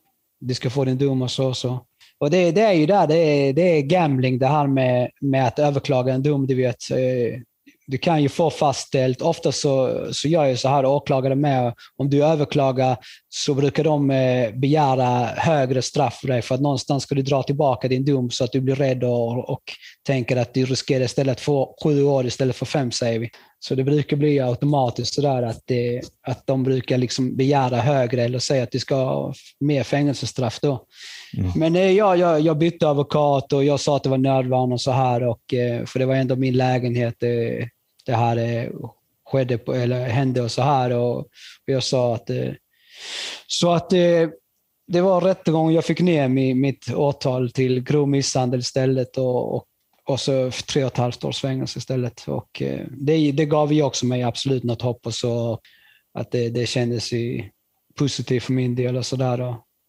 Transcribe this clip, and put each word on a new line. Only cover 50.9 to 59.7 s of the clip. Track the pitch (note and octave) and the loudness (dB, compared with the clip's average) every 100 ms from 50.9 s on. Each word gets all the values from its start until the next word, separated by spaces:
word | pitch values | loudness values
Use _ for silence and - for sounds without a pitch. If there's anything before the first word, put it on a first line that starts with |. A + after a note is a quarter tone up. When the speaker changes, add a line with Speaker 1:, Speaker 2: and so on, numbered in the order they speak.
Speaker 1:
ett | - | 0
halvt | A#2+ - | -2 -2
års | C#3+ B2+ | -6 -4
fängelse | C3+ C3+ B2+ - | -4 -4 -6 -8
istället. | - C3 A#2+ - - | -6 -4 -4 -6 -8
Och, | C3 - - | -8 -8 -8
eh, | C3+ - - | -6 -6 -10
det, | B2+ C#3+ D#3+ D3 | -6 0 2 2
det | C3+ | 2
gav | D3+ D3+ D3 | 0 2 2
ju | D3+ | 2
också | C#3 - B2 | 0 0 -2
mig | B2 | 0
absolut | A#2+ - C3+ C3 | -2 -2 -2 -2
något | A#2+ A#2 | -2 -4
hopp | B2 A#2 A#2+ | -4 -4 -6
och | |
så | - B2 A#2 A#2 G#2+ _ _ _ _ _ | -4 -4 -2 -4 -6 _ _ _ _ _
att | G#2 G#2 | -10 -4
det, | B2 A#2 | -2 -2
det | A#2+ A#2 | -2 -2
kändes | B2+ A#2+ A#2+ - | -2 -2 -4 -4
ju | A#2+ A#2+ B2+ G2+ _ _ _ _ - | -4 -4 -6 -10 _ _ _ _ -4
positivt | C#3+ - A#2+ B2+ | -2 -2 -2 -2
för | - | 0
min | C3 B2+ | -2 -2
del | B2 B2 B2+ | -2 -2 -2
och | A#2 | -4
så | C3 | -2
där. | B2+ B2 | -2 -2
Och | B2 A#2 _ | -4 -10 _